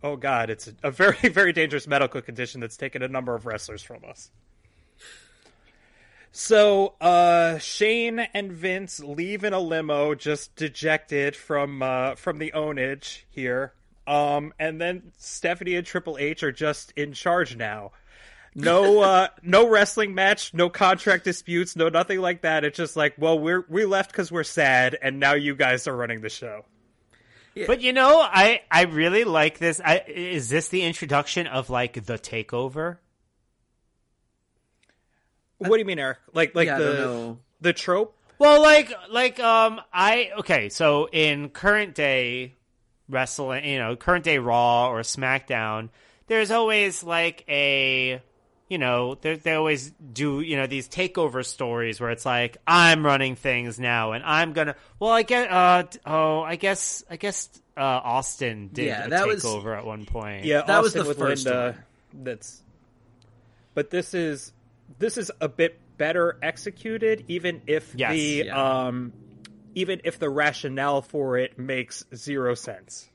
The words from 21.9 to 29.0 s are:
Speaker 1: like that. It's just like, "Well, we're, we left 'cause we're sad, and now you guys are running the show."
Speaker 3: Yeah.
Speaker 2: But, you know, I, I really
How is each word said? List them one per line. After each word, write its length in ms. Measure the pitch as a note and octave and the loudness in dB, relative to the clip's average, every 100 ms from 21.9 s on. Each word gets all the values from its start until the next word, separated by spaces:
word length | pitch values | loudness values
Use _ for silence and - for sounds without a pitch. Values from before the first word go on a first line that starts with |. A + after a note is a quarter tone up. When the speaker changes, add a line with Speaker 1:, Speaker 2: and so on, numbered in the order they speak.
| E3 E3+ F#3+ | 2 0 -2
Speaker 1:
like 220 | F#3 F3+ | -2 -2
that. 220 | D#3+ D#3 | 0 0
It's 120 | D3 - | -2 -4
just 200 | E3+ - | -6 0
like, 180 | D3 C#3+ | -2 0
"Well, 220 | D#3+ D#3+ | 2 2
we're, 260 | D#3 F3+ F3+ | 2 -2 -2
we 160 | E3 | -2
left 280 | G#3+ F#3+ F#3+ | 0 0 -2
'cause 180 | - E3+ | -4 -4
we're 120 | E3+ | -4
sad, 540 | D3+ - C#3+ B2+ B2+ D3 | -4 0 4 4 2 0
and 180 | C3+ C3+ | -6 0
now 140 | C#3 | 2
you 200 | D3 C#3+ C#3 | 2 0 0
guys 300 | C3+ B2+ D3+ | 0 0 -2
are 80 | B2+ | -6
running 240 | A#2+ A2+ | -6 -6
the 80 | A2 | -10
show." 360 | - A#2+ G#2 - _ _ _ _ _ _ _ _ | -12 -14 -16 -18 _ _ _ _ _ _ _ _
Speaker 3:
Yeah. 120 | - G#3+ | -10 -2
Speaker 2:
But, 140 | B3 | 0
you 100 | B3 | 2
know, 280 | B3+ C4 D#4 | 4 8 8
I, 420 | C4+ F#3+ G3+ A#3 - | 6 6 6 4 2
I 140 | E3 F3+ | 2 2
really 360 | D#3 | 2